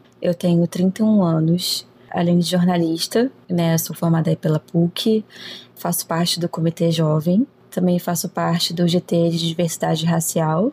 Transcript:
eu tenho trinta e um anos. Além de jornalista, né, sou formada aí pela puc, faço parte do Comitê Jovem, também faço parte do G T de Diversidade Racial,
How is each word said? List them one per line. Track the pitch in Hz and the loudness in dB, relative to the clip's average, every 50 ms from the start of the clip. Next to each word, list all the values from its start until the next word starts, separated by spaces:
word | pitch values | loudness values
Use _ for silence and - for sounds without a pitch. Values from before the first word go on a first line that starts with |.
| _ _ _ - | _ _ _ -6
eu | - 180 170 | -4 -4 -2
tenho | - - 175 170 170 170 | 0 0 2 2 2 2
trinta | 165 - 180 180 190 185 - 220 | 0 0 0 0 0 0 0 0
e | |
um | 220 214 202 | 2 4 4
anos. | 180 165 160 160 156 160 175 180 - - - - - - _ _ - - | 4 2 2 2 2 2 2 0 0 -4 -6 -8 -10 -14 _ _ -14 -8
Além | - 180 170 175 175 175 | -4 -2 2 2 4 2
de | 170 165 | 2 2
jornalista, | 180 180 175 180 180 175 165 160 165 165 - - - 226 247 269 - - - | 0 2 2 2 2 2 0 0 -2 -4 -4 -2 0 0 0 0 -4 -10 -8
né, | - 180 170 170 165 165 | -4 -2 0 2 2 0
sou | 160 - - 160 | 0 -2 -4 -6
formada | - 175 165 165 165 156 165 | -2 0 0 2 2 2 0
aí | 160 | -2
pela | - - 156 156 151 | -2 0 0 -2 -2
puc, | - - - 170 170 170 - - - 226 220 220 214 - - - - - - - - - - | -2 -2 0 0 0 0 0 -2 0 0 0 0 -2 -6 -16 -20 -18 -18 -18 -18 -20 -20 -14
faço | - - 175 180 - - | -8 -6 -4 -4 -4 -4
parte | - 170 165 175 - - 175 | -4 -2 -2 0 -2 -2 -4
do | 170 170 | -4 -4
Comitê | - 170 160 165 160 - 165 170 | -4 -2 -2 -2 0 0 0 0
Jovem, | 165 165 160 151 151 156 151 175 180 214 277 - _ _ - - | 2 2 2 2 2 0 2 2 2 2 0 -2 _ _ -16 -8
também | - 180 180 180 180 175 | -4 -2 0 2 0 0
faço | - 180 175 - - | -2 -4 -4 -4 -6
parte | 170 - 175 170 170 170 175 - - 170 | -6 -4 -2 -2 0 0 0 -2 -2 -2
do | 175 175 | 0 0
G | 165 175 180 | 2 2 0
T | - - 175 170 170 170 | 0 0 0 2 2 2
de | 165 165 165 | 0 0 -2
Diversidade | 165 165 - 175 165 - - 165 160 165 156 160 | -2 -2 -2 -4 -4 -4 -4 -2 -2 -2 0 0
Racial, | 170 165 165 - - - 170 160 156 156 165 214 285 | 0 0 0 -2 -2 -2 -2 0 0 0 0 0 -2